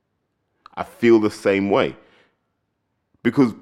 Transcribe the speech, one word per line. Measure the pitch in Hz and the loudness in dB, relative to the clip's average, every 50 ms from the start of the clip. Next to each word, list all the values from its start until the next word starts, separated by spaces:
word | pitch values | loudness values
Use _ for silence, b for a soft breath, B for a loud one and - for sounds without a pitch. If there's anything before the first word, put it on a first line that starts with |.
| _ _ _ _ _ _ _ _ _ _ _ _ _ - - | _ _ _ _ _ _ _ _ _ _ _ _ _ -20 -14
I | - 85 | -14 -14
feel | - - - 120 117 113 110 | -14 -8 -2 2 4 4 4
the | 107 104 | 4 0
same | - - - 104 98 98 98 101 | -6 -6 -4 -2 -2 -2 -2 -2
way. | 98 131 101 69 65 - b b b b b b b b b _ _ _ _ _ _ _ _ _ _ _ _ _ _ _ - | -2 -2 -4 -6 -8 -14 b b b b b b b b b _ _ _ _ _ _ _ _ _ _ _ _ _ _ _ -6
Because | 123 - 147 131 113 101 - | -4 0 0 0 0 -2 -8